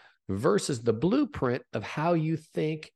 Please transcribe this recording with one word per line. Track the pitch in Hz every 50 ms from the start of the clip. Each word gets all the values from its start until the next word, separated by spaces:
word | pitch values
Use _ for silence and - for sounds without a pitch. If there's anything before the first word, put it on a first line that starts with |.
| - - _ _ - -
versus | 95 98 123 170 208 190 - - 143 113
the | 117 -
blueprint | 107 110 151 180 240 294 285 - - - 139 123 123 139 - _
of | - 113
how | 101 - - 151 151 175
you | 175 165 156 160 165
think | 156 - _ - 170 160 156 160 156 - - _